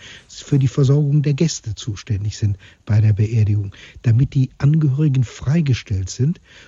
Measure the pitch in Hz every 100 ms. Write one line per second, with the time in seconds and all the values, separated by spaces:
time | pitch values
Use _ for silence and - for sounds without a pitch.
0 | - - - - - 143 131 - 131 143
1 | 147 147 143 135 165 - 110 98 - 98
2 | - 98 104 - 104 101 - _ - 107
3 | 107 104 107 117 104 104 101 - - -
4 | 123 113 135 139 131 - 139 156 151 135
5 | 156 131 117 - - 165 147 117 - 95
6 | 92 - 135 180 _ -